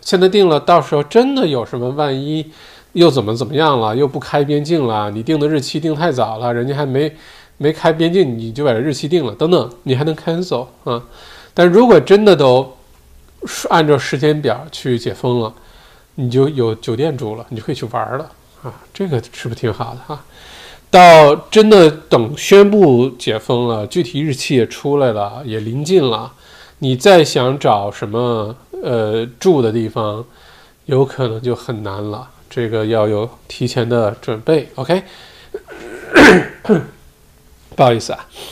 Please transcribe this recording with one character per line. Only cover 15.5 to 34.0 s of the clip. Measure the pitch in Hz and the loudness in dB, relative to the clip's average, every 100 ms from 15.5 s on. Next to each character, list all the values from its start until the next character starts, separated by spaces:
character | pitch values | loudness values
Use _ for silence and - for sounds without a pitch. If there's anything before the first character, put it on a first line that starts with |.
| - - - _ _ _ - | -10 -20 -20 _ _ _ -8
你 | 123 | -2
就 | 123 139 | 0 0
有 | 143 117 110 | 0 -4 -4
酒 | - 113 | -6 -4
店 | 156 131 | -4 -6
住 | 113 110 | -10 -12
了， | 113 | -14
你 | 113 | -12
就 | |
可 | - | -10
以 | - | -10
去 | 113 | -8
玩 | 117 110 131 | -8 -8 -10
了 | 160 _ _ _ | -12 _ _ _
啊， | 127 - _ | -18 -18 _
这 | - 196 | -10 -6
个 | 127 - | -6 -8
是 | - 123 | -12 -12
不 | 113 | -8
是 | |
挺 | 117 | -6
好 | - 117 120 | -6 -10 -14
的 | - | -16
啊？ | 147 - - - - - - _ | -18 -18 -20 -20 -20 -20 -20 _
到 | 185 175 160 147 156 - | 8 10 10 8 4 0
真 | 214 214 | 4 6
的 | 208 160 | 8 6
等 | 151 - 139 110 151 | 4 -2 0 0 -4
宣 | - 196 202 | 4 6 6
布 | 208 165 120 131 | 6 4 4 0
解 | 123 - 107 | -4 -6 -4
封 | - 123 120 | -2 -2 -2
了， | 110 104 | -4 -4
具 | 180 | -4
体 | - 139 | -4 -4
日 | 156 | -6
期 | 131 - 131 | -6 -2 0
也 | 110 | 0
出 | - 143 143 | -4 -2 0
来 | 131 | 0
了， | 107 101 117 | -2 -6 -8
也 | 135 110 | -10 -8
临 | 110 127 | -8 -8
近 | 151 190 131 | 0 0 0
了， | 110 123 _ _ - - - | -4 -8 _ _ -20 -20 -8
你 | 135 127 | -4 2
再 | 202 180 | 6 6
想 | 151 147 127 139 | 4 0 -2 0
找 | 143 104 101 | 0 0 -2
什 | - 107 | -8 -8
么， | 113 123 117 104 123 _ 381 | -4 -2 -4 -6 -12 _ -10
呃， | 175 120 107 113 117 120 | -6 -4 -2 -4 -6 -2
住 | 190 147 | 0 2
的 | 113 | 0
地 | 113 110 | -2 -4
方， | 117 107 107 120 _ - - _ _ - | -6 -6 -8 -14 _ -20 -20 _ _ -4
有 | 135 | -2
可 | 135 - 123 | -2 -4 -8
能 | 110 | -6
就 | 123 | -6
很 | 113 - 110 | -6 -8 -10
难 | 104 98 | -10 -10
了， | 104 104 131 _ - | -10 -12 -16 _ -12
这 | - 113 | -6 -4
个 | 113 110 | -2 -2
要 | 113 107 | 0 0
有 | 104 117 - - | -2 -6 -10 -16
提 | - 123 | -8 -6
前 | 127 117 | -4 -2
的 | 120 | 0